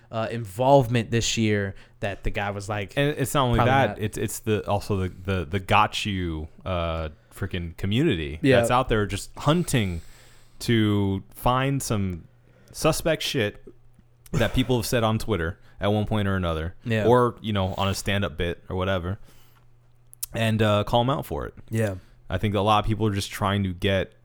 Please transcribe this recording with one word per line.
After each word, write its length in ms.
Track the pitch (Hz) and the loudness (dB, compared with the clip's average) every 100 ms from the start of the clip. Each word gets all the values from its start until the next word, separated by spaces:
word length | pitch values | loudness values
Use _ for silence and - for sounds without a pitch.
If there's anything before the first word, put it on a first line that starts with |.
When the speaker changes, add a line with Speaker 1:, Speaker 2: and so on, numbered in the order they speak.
| - | -10
Speaker 1:
uh, 180 | 113 110 | -6 -6
involvement 800 | 117 107 92 127 143 117 120 107 | -6 -10 -2 6 6 6 2 2
this 260 | 117 - - | 0 0 0
year 380 | 110 104 98 - - - | 2 2 -2 -8 -18 -8
that 240 | 104 95 | -8 -4
the 60 | - | -4
guy 200 | 104 104 | -2 -4
was 180 | 101 98 | -6 -6
like, 260 | 104 98 139 | -6 -4 -2
Speaker 2:
And 140 | 143 151 | -2 0
it's 160 | 135 | -2
not 100 | 147 | 0
only 140 | 127 120 | 2 4
Speaker 1:
probably 120 | 123 | 4
Speaker 2:
that, 160 | 135 117 | 4 2
Speaker 1:
not. 80 | 101 | 0
Speaker 2:
it's, 180 | 104 - | -6 -4
it's 220 | 113 - | -6 -6
the, 260 | 110 104 - | -2 -2 0
also 280 | 101 - 98 | -2 0 -2
the, 160 | 92 - | -2 -6
the, 200 | 92 92 | -4 -4
the 160 | 78 101 | -2 -6
got 460 | 92 104 107 - 107 | 4 4 4 0 -4
you, 420 | 95 87 78 76 - | -4 -4 -6 -8 -12
uh, 440 | - 90 85 82 80 - _ | -6 -2 -2 -4 -6 -10 _
freaking 420 | - 98 92 85 - | -10 -6 -6 -8 -6
community 640 | 98 113 160 87 71 78 | -2 0 2 0 -4 -2
Speaker 1:
Yeah. 160 | 139 123 | 4 4
Speaker 2:
that's 100 | 117 | 4
out 180 | 123 131 | 2 2
there 160 | 113 101 | 0 0
just 240 | 98 - - | -4 -10 -6
hunting 600 | 143 170 165 127 98 82 - - - - - - | 0 0 2 0 0 -4 -10 -20 -20 -20 -20 -12
to 640 | - 113 107 104 98 98 - | 0 2 4 2 0 -2 -6
find 480 | - 123 127 135 139 | -4 0 2 0 -2
some 420 | - 110 95 87 - _ _ - - | -2 -2 -2 -6 -12 _ _ -20 -20
suspect 500 | - 208 156 170 156 | -2 0 0 0 -2
shit 380 | - 139 104 - - - - - _ _ - | -2 -2 -2 -4 -20 -20 -20 -20 _ _ -4
that 220 | - 107 | 0 2
people 220 | 127 123 123 | 2 2 0
have 100 | - | 0
said 160 | 123 | 0
on 160 | 110 110 | 2 0
Twitter 400 | - 95 80 - - - | 0 -2 -2 -6 -16 -4
at 100 | 104 | 0
one 120 | 107 101 | 0 0
point 220 | 110 98 | 0 0
or 80 | 95 | 0
another, 380 | 90 80 82 - | 0 -2 -4 -8
Speaker 1:
Yeah. 220 | 120 113 107 | -4 0 4
Speaker 2:
or, 280 | 123 120 - | 4 4 0
you 120 | 110 | -4
know, 220 | 101 92 - | 0 0 0
on 120 | 98 | -2
a 60 | |
stand-up 420 | 92 - 101 98 78 | -2 -2 -2 -2 -2
bit 260 | 87 85 - | -4 -4 -6
or 80 | 95 | -4
whatever, 420 | 92 95 85 98 - - - - - - _ - - - - | -2 -2 -4 -8 -12 -20 -20 -20 -20 -20 _ -20 -20 -14 -10
and, 260 | 110 113 107 | -2 0 2
uh, 220 | 110 104 | 2 2
call 160 | 104 120 | 2 2
'em 100 | 120 | 2
out 160 | 156 - | -2 -4
for 200 | 76 58 | -6 -8
it. 80 | - - | -12 -8
Speaker 1:
Yeah. 240 | 113 107 95 - - - | -4 -2 -4 -14 -20 -6
Speaker 2:
I 80 | 92 | -2
think 160 | 110 | 0
a 60 | 101 | 2
lot 240 | 104 107 | 4 4
of 20 | 101 | 4
people 180 | 104 110 | 0 0
are 60 | |
just 160 | 98 - | 0 -4
trying 300 | - 98 101 | -2 0 0
to 80 | 95 | -2
get, 400 | 90 98 95 - - | -2 0 0 0 -8